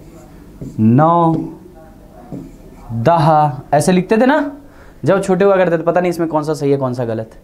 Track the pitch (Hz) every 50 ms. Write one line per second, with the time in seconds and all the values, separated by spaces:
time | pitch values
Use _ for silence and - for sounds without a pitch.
0 | - - - - - - - - - - - - - - - - 107 113 120 139
1 | 156 165 170 170 170 165 160 - - - - - - - - - - - - -
2 | - - - - - - - - - - - - - - - - - - 113 113
3 | 113 156 170 165 147 160 156 151 151 147 135 - - - - 151 151 190 180 180
4 | 175 - 220 220 254 254 302 302 285 285 - - - - - - - - - -
5 | 175 147 190 190 185 196 185 175 196 202 196 185 185 165 170 160 156 170 165 180
6 | 180 180 170 165 165 160 156 156 147 156 156 143 143 139 143 135 131 127 123 127
7 | 123 113 113 113 113 - - -